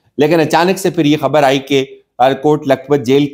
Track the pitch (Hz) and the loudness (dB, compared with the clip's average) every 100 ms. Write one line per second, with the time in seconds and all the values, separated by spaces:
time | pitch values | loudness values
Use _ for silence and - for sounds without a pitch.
0 | _ - 151 165 160 160 175 190 185 165 | _ -2 0 2 0 0 0 -2 -4 -2
1 | 147 151 139 147 139 139 - 139 135 - | 0 0 0 0 2 0 -2 -2 -2 -10
2 | _ - 127 135 151 151 147 135 - 143 | _ -2 0 0 0 0 0 -2 0 -2
3 | 120 139 143 | 2 0 0